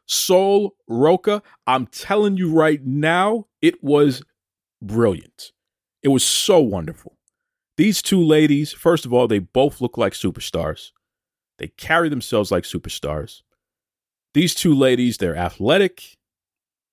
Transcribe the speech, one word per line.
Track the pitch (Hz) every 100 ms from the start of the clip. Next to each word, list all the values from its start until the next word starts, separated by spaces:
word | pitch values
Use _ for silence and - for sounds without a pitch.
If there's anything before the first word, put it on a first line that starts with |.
| -
Sol | - - 185 196 202 202 _ -
Roca. | 117 147 - - 208 - _ -
I'm | 131 123
telling | - - 202 208 190
you | 180
right | 160 156 147 131
now, | 143 151 175 196 226 202 -
it | 160 -
was | 139 147 143 127 - _ _ _ _ _
brilliant. | 101 110 113 85 - _ - _ _ _ _ _
It | 139
was | 135
so | - - - 185
wonderful. | 127 98 78 - - _ _ _ _ _ _ -
These | 196 196
two | - 190
ladies, | 165 156 151 143 147
first | - 165 170
of | 127
all, | 123 120
they | 104
both | 92 123 139 -
look | 120 -
like | 101
superstars. | - 98 - - 90 78 78 - _ _ _ _ _ _ -
They | 85
carry | - - 165 165
themselves | 139 - 113 98
like | 92 -
superstars. | 92 - - - 78 73 - _ _ _ _ _ _ _ _ _ 143
These | 170
two | - 175 139
ladies, | 131 123 123 110
they're | 92 80
athletic. | 87 - 101 165 190 - - _ _ _ _ _ _ _ _